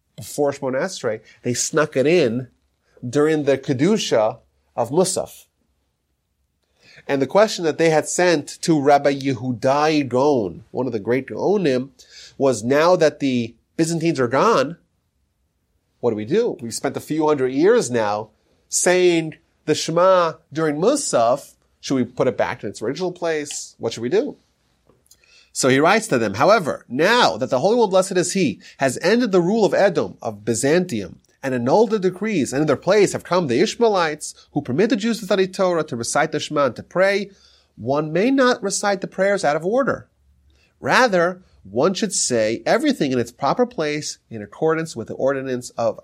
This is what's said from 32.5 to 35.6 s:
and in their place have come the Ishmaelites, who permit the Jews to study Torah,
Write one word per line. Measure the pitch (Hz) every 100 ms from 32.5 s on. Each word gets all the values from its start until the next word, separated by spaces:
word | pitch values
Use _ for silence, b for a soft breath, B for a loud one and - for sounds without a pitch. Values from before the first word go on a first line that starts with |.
and | 135
in | 151
their | 131
place | - 208 196
have | 113
come | - 180 165
the | 117
Ishmaelites, | 214 - 233 196 165 151 - - b
who | 151
permit | 143 127 220
the | 247
Jews | 220 226
to | 185
study | 202 190
Torah, | 190